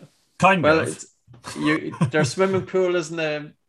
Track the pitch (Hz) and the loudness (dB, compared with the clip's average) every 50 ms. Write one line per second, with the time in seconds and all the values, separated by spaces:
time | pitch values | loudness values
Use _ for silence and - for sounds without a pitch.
0 | - - _ _ _ _ _ - 165 190 190 180 143 151 160 160 131 - 78 - | -18 -20 _ _ _ _ _ 2 4 4 4 6 4 4 4 2 2 -2 -6 -8
1 | - - _ _ _ _ - - - - - 151 151 151 156 156 - 156 - - | -14 -20 _ _ _ _ -20 -20 -18 -14 -8 -4 0 0 0 0 -4 -6 -4 -2
2 | 160 - - 156 151 - - 185 190 190 190 185 185 - - 185 185 180 175 175 | -2 0 2 0 0 0 0 0 0 2 0 -2 -4 -2 0 0 0 2 0 -2
3 | 160 151 170 165 160 151 151 151 147 151 - _ _ | -4 -4 -6 -6 -4 -4 -4 -6 -8 -12 -18 _ _